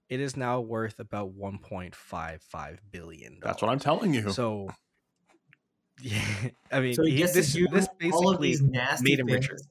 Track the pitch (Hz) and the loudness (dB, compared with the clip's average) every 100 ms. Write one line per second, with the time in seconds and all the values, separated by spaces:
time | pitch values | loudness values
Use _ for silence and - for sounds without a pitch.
0 | - 131 139 131 123 127 113 113 110 - | -10 -6 -6 -4 -2 -2 -2 -4 -4 -8
1 | 107 104 98 95 101 98 - 98 90 - | -10 -8 -8 -8 -8 -10 -10 -10 -10 -14
2 | - 87 82 80 _ 80 73 80 101 90 | -12 -8 -8 -12 _ -12 -12 -14 -16 -16
3 | 82 80 - - 104 - 107 135 143 175 | -16 -18 -20 -10 -6 0 0 2 2 2
4 | 208 135 104 98 117 104 95 - _ _ | 2 2 2 0 -2 -4 -8 -14 _ _
5 | _ _ _ _ _ _ _ _ _ _ | _ _ _ _ _ _ _ _ _ _
6 | 127 104 104 104 120 - - 135 127 123 | -6 -2 -2 -2 -6 -8 -4 0 0 2
7 | 160 139 175 180 151 156 180 190 190 - | 2 4 4 4 2 2 4 4 2 -2
8 | 165 160 185 180 143 127 135 127 131 143 | 0 4 4 4 2 4 2 2 0 2
9 | 131 139 127 127 - - - | 4 4 4 0 0 -6 -8